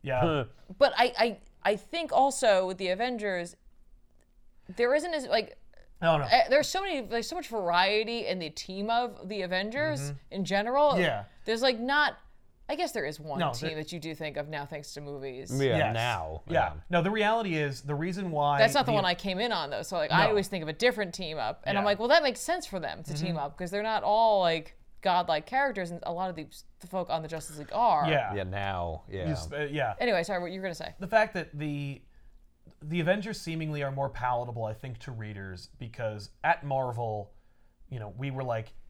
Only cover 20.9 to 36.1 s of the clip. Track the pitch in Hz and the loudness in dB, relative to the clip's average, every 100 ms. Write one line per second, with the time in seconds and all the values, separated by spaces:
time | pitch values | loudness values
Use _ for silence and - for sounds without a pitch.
20.9 | 214 190 - 175 156 110 - - 196 202 | 2 -4 -6 -8 -4 -4 -4 -2 2 2
21.9 | 202 233 330 285 214 - 339 - 190 151 | 2 6 6 6 -2 -4 -4 -4 -6 -6
22.9 | 78 - 147 180 165 143 - 180 202 220 | -8 -8 -4 -2 -2 -4 -6 -6 -2 0
23.9 | 220 - 214 226 202 175 165 151 - - | 0 2 4 6 6 4 2 -4 -18 -20
24.9 | - 190 175 175 156 156 262 277 196 175 | -4 2 2 4 0 2 0 2 0 -6
25.9 | 175 - 170 185 165 147 - - - 175 | -6 -6 -4 -4 -4 -12 -14 -20 -18 -6
26.9 | 185 175 160 156 160 - 151 143 - 233 | -4 -2 -2 -2 -8 -8 -12 -6 2 4
27.9 | 160 156 147 107 101 92 98 98 95 85 | 6 4 4 2 -2 -2 -2 -2 -2 -2
28.9 | 76 - 98 85 76 82 143 147 147 120 | -6 -8 -4 -2 -4 -4 -4 -4 -2 -2
29.9 | 101 240 185 175 185 175 190 190 165 - | 0 2 2 0 -4 -4 -6 -6 -6 -10
30.9 | - 185 220 - 185 156 147 151 143 143 | -10 2 4 4 -2 -6 -6 -4 -4 -6
31.9 | 139 - - - - - _ - - 151 | -10 -16 -20 -20 -20 -20 _ -20 -16 -4
32.9 | 170 160 202 185 170 - 160 156 151 139 | 0 2 2 0 -6 -6 -4 -4 -2 -2
33.9 | 135 135 - 123 123 120 117 110 110 131 | -2 -4 0 0 0 -2 -4 -6 -6 -10
34.9 | 113 - 113 107 101 98 90 - - 117 | -10 -10 -10 -10 -10 -10 -12 -14 -14 -14
35.9 | - 113 | -6 -4